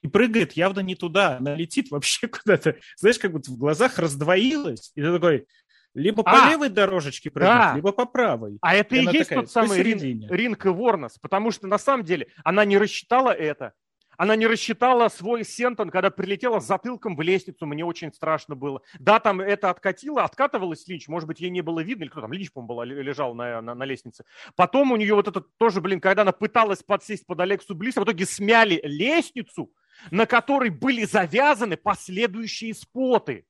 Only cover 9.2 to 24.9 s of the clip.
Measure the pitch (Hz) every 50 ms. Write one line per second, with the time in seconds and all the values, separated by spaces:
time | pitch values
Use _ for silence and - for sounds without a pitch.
9.2 | 311 - - 262 240 - - 233 220 214 196 180 185 233 220 185 147 131 120 110
10.2 | 107 107 180 185 233 247 208 - - 196 180 175 240 240 208 170 135 113 - _
11.2 | - 147 190 196 214 233 - - - 190 202 202 - 277 269 247 202 156 180 151
12.2 | 127 _ _ - - 160 180 208 214 202 196 202 214 202 - - - _ 233 254
13.2 | 269 247 185 - 160 151 147 _ 131 107 _ _ _ _ _ _ _ _ _ -
14.2 | 175 208 220 220 220 226 226 - - - 220 _ 240 254 254 240 233 208 - -
15.2 | 165 214 240 233 214 - - - 240 254 240 - 208 165 - 185 190 196 - -
16.2 | 185 185 202 185 - 247 233 196 120 - 196 185 - 247 247 - - 220 170 135
17.2 | 156 170 190 185 - - 143 _ 165 147 147 151 165 170 165 - 170 147 _ _
18.2 | - 160 160 143 - - 147 127 135 147 135 131 _ _ - 170 135 196 214 220
19.2 | - 220 190 185 190 202 202 202 202 185 180 - - 196 185 - - 285 302 254
20.2 | 185 156 - - - - - 226 185 175 156 139 - 175 185 151 - 139 160 170
21.2 | 160 156 165 - 170 180 180 180 165 160 165 160 160 190 254 208 160 135 - 151
22.2 | 107 110 143 190 196 147 _ 135 120 110 120 117 120 123 135 143 135 143 139 131
23.2 | 143 123 117 117 120 120 120 113 113 117 120 120 135 135 135 - _ 120 _ -
24.2 | - _ _ - - - _ - 180 180 - 269 285 262